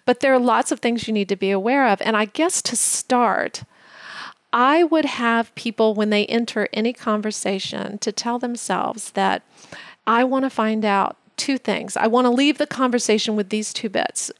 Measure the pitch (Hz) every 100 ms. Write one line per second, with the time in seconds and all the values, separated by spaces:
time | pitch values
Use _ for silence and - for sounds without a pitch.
0 | - 240 269 262 247 226 233 285 240 233
1 | - 214 196 196 190 196 202 277 262 196
2 | - 214 214 - 320 - - 240 - -
3 | - 247 233 - - - - _ - -
4 | - - - - _ 233 254 311 339 320
5 | 285 - 240 233 226 - 233 214 220 208
6 | 214 208 208 233 233 - 202 - 220 247
7 | - 214 214 214 - 190 - - - 208
8 | - 202 240 240 247 240 - 180 - 226
9 | - - 196 185 - _ - - - -
10 | - 233 254 269 269 - 220 220 214 196
11 | - - _ - - 262 - 190 - -
12 | 226 240 254 247 285 294 302 - 262 240
13 | - 214 220 214 196 214 214 - 226 196
14 | - - -